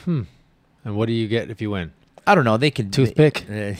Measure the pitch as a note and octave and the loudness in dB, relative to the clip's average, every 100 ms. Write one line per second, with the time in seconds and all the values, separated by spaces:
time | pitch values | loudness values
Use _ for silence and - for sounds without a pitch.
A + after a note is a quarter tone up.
0 | - D#3 F#2 _ _ _ _ _ A#2 G#2 | -4 -4 -4 _ _ _ _ _ -8 -2
1 | A2+ A#2 A2 A#2 - A2 G#2+ G2 D#2+ - | -2 -2 -2 -2 -4 -6 -4 -4 -6 -12
2 | _ _ - G3 A#2+ A2 D3 - G2+ C#3+ | _ _ 2 4 4 2 2 -2 -2 2
3 | B2 - D3+ - - G#2 G#2 | 2 4 4 2 -6 -8 -6